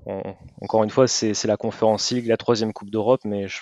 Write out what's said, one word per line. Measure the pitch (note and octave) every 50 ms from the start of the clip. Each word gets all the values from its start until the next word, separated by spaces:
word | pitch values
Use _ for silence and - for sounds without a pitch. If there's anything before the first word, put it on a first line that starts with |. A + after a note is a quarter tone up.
| -
on, | - G2 F#2+ G2 F#2+ F#2+ - - - - -
encore | - - - A2 G#2+
une | G#2+
fois, | - C3 C3 A#2
c'est, | - - A#2+ A2 G#2
c'est | - - A2
la | G#2 -
Conference | - A2+ - - A2+ A2 G#2+ G2+ - -
League, | B2 B2 A#2 A2+
la | A2+ -
troisième | - - A#2+ G#2+ A2 A2 G#2
Coupe | - G#2 G2+
d'Europe, | G#2+ A2 G2+ A2+ C3 - -
mais | G#2+ G#2 G2+ G2 F#2+
je | - -